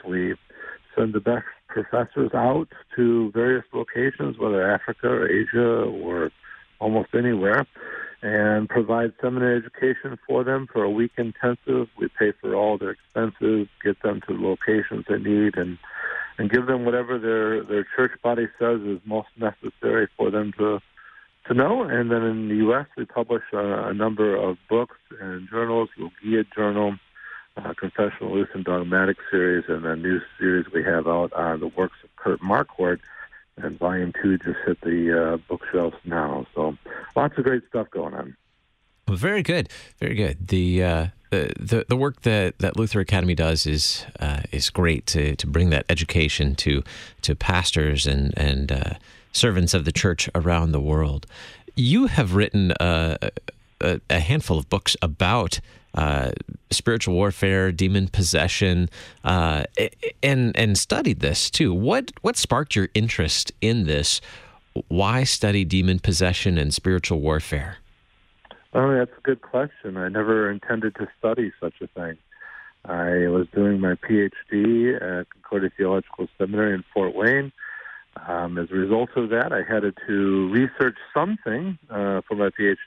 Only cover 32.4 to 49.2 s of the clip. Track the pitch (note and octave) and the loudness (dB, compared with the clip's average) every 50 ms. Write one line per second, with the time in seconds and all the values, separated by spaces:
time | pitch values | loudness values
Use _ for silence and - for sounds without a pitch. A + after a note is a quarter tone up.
32.4 | F2 F#2+ G#2 C3 D3 - - - F#2 F2 F2+ F2 - - - - - - - - | 0 0 0 0 0 -2 -2 -2 0 0 0 -2 -6 -16 -20 -20 -20 -20 -20 -20
33.4 | - _ - - D#2 D#2 - - F2 F2 F#2 F#2 F2+ E2+ E2 - - G2 F#2+ F2+ | -20 _ -16 -10 -8 -8 -6 -2 -2 -2 0 0 -2 -4 -4 0 2 2 2 2
34.4 | - F2 E2+ - - F#2+ F2+ - - E2+ E2+ E2+ E2+ E2 E2 E2 E2 D#2+ E2+ E2 | 0 -4 -6 -4 -2 -2 -2 -2 -2 -2 0 0 2 2 2 2 2 0 -2 -4
35.4 | E2 - F2 F2 - - - F2+ E2+ E2 - - - F2 E2+ E2 D#2 D2 C#2+ C#2+ | -6 -8 -10 -8 -8 -4 -2 0 0 -2 -4 -8 -10 -6 -4 -4 -2 -4 -4 -6
36.4 | - - - E2+ D#2 D#2 - - - - - - - - - B2 C#3 D3+ - - | -8 -8 -6 -4 -4 -4 -4 -6 -14 -16 -14 -14 -12 -4 -2 0 0 0 0 0
37.4 | - C3+ B2+ B2 - _ - A#2 G#2+ - - F2 E2 E2 D#2 D2 - - - _ | 0 2 0 0 -4 _ -6 -6 -6 -4 -6 -6 -6 -6 -8 -10 -12 -12 -14 _
38.4 | _ _ _ _ _ _ _ _ _ _ _ _ - - G2 F2 A2+ F#3 G#3 G#3 | _ _ _ _ _ _ _ _ _ _ _ _ -4 -2 -2 0 0 0 0 0
39.4 | E3 - F3 E3+ A2 - - - - - - - - - - G2+ G#2 D2+ C2+ D#2+ | 0 2 0 0 0 -4 -8 -20 -20 -20 -12 -8 -6 -4 -2 0 0 -2 -2 -4
40.4 | F2+ - G2 F#2 F2+ F2+ F2+ F#2 F#2 F2 E2 D#2+ D#2+ F#2 - - _ - - F#2 | -4 0 0 2 2 4 2 2 2 2 2 0 0 -2 -6 -8 _ -4 -2 -2
41.4 | C#2+ G1+ G1+ - - - A#2 A2+ - - B2 C3 C3+ C#3+ C3+ _ - A#2+ A2 G#2 | -2 -2 -6 -6 -2 0 0 0 2 0 0 0 0 -2 -2 _ 0 2 2 2
42.4 | F#2+ F2+ - - G2 F#2 - G#2+ A2+ G#2 - G#2 F#2 - G#2 F#2+ F2 F2+ E2+ D#2 | 2 0 0 0 -2 -2 0 0 -2 0 0 0 0 2 2 2 2 2 2 2
43.4 | D#2+ D#2+ D#2+ D2 - D2+ D2+ D2 - - - - - - - - D2 C#2+ C#2+ C#2+ | 2 2 2 0 0 0 0 0 0 0 -2 -4 -6 -12 -10 -6 -4 -4 -2 -4
44.4 | C2+ - - C#2+ - - - - F2 E2 D#2 C2+ - - - E2 D2 D2 C#2+ - | -6 -6 -4 -4 -4 -2 0 2 2 2 2 0 -2 -2 0 2 2 0 0 -2
45.4 | - D2 C#2+ D#2 F2+ F2 D#2 C#2 - - E2+ D#2 E2 - - E2+ D#2 D2 - - | -2 0 2 4 4 4 4 2 2 0 0 0 0 0 2 2 2 2 2 0
46.4 | D2+ C#2 C#2 - - D2 C#2+ C#2 - - - - - - - - - - D2 - | 0 0 0 0 0 0 0 0 -2 -4 -12 -18 -18 -20 -16 -8 -2 -2 -2 0
47.4 | - - - F2+ F2 - - - D2+ D2+ D2 C#2+ - C#2+ C#2 C#2 C#2 C#2 - - | 0 0 0 2 2 2 2 2 2 2 2 2 2 0 2 2 2 0 0 0
48.4 | D2 C#2+ C2+ C2+ C#2 C2+ C2+ C2+ C#2 - - - - - - - | 0 0 2 0 0 0 0 -2 -2 -4 -6 -8 -12 -20 -20 -20